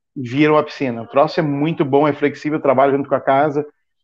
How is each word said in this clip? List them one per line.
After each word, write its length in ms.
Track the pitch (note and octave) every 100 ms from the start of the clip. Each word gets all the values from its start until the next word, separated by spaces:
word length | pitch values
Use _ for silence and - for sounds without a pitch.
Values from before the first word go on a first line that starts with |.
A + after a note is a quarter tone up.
| _ -
E 120 | A#2+
vira 240 | C3+ D3+
uma 100 | D3+
piscina. 400 | D3 - C3+ A#2
O 40 | A2+
troço 340 | C#3 D#3 -
é 20 |
muito 420 | D#3 C#3+ D#3 E3
bom, 220 | D3 C#3 D3+
é 60 |
flexível, 480 | C#3+ C#3+ C#3+ D3+ D3+
trabalha 320 | D3 B2+ C#3 C#3
junto 120 | C#3+
com 60 |
a 60 | C3
casa. 460 | - C3+ D3+ C#3+ - _ _ _